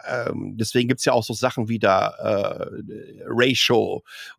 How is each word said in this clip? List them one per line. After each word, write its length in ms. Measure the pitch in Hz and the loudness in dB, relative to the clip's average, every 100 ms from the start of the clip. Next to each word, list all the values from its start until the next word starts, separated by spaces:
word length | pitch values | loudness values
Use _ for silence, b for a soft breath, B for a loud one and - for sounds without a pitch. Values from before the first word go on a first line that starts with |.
| - | -6
Ähm, 500 | 123 120 - 101 104 | -4 -4 -4 -6 -4
deswegen 320 | 113 123 123 | -2 2 2
gibt's 160 | 127 | 2
ja 80 | 143 | 2
auch 100 | 123 | 2
so 120 | 110 | 0
Sachen 340 | 113 127 123 110 | -2 -2 -2 -2
wie 100 | 113 | 2
da, 300 | 104 95 104 | 4 4 4
äh, 580 | - 107 101 - - - - - 104 - - - | -2 -2 0 0 -4 -8 -10 -12 -14 -16 -14 -4
Ratio 760 | 117 127 120 - 117 98 - B B B | 2 4 4 4 4 2 -2 B B B